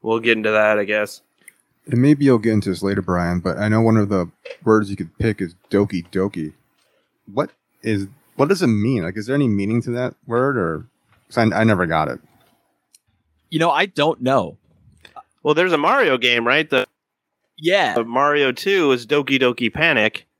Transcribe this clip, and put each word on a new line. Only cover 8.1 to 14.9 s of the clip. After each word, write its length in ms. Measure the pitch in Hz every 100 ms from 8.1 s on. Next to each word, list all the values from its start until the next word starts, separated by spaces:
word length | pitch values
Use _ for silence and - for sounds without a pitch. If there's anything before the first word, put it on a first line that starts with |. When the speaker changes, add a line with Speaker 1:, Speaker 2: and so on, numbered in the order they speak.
| - _ -
Speaker 2:
what 120 | 143
does 120 | 190
it 60 | 156
mean? 360 | 107 110 123
Like, 140 | 85 101
is 100 | 104
there 80 | 139
any 120 | 131
meaning 320 | 101 101 117
to 80 | 123
that 240 | 120 127 - -
word, 320 | 117 135 127
or, 280 | 85 80 117 _ _ _ _
'cause 80 | -
I, 60 | 113 92
I 20 |
never 220 | 110 95 87
got 220 | 80 73
it. 120 | - _ _ _ _ _ _ _ _ _ _ _ _ _
Speaker 3:
You 100 | 156
know, 100 | 165
I 160 | 147 196
don't 360 | - 147 -
know. 360 | 127 131 87 - _ _ _